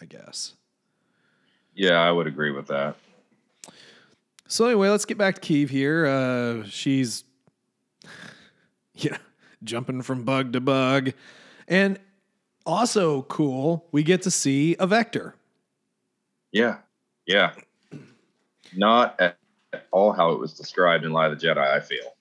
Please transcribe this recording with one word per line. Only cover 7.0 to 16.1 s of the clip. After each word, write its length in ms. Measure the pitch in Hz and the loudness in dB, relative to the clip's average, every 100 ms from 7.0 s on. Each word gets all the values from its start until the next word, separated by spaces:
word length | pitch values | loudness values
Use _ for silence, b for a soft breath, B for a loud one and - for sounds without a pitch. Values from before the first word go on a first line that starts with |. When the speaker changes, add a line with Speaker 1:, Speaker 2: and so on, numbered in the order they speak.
| 123 107 - _ _ _ _ _ _ _ | 0 -4 -14 _ _ _ _ _ _ _
Speaker 1:
<laughs> 920 | - - - - _ _ _ _ _ - | -20 -20 -20 -20 _ _ _ _ _ -8
you 160 | 151 | -6
know, 60 | - b b b b | -6 b b b b
jumping 380 | 113 117 123 127 | -10 -8 -6 -8
from 220 | 123 131 | -6 -6
bug 300 | 117 135 131 | -2 -2 0
to 80 | 123 | -2
bug. 520 | 127 135 131 139 131 - B B B B B | 0 0 2 2 0 -6 B B B B B
And 320 | 180 196 196 _ _ _ _ _ _ - | 0 0 -2 _ _ _ _ _ _ -4
also 580 | 170 240 214 170 143 | 0 0 2 0 0
cool, 640 | 131 - 151 131 143 170 - | -4 -2 -2 0 -2 -2 -2
we 100 | 143 | 0
get 180 | 151 185 | 2 2
to 80 | 185 | 0
see 440 | - 139 135 156 165 | -2 0 2 0 0
a 80 | 185 | 0
Vector. 480 | 214 226 - - - _ _ _ _ _ _ _ | 0 0 -6 -10 -18 _ _ _ _ _ _ _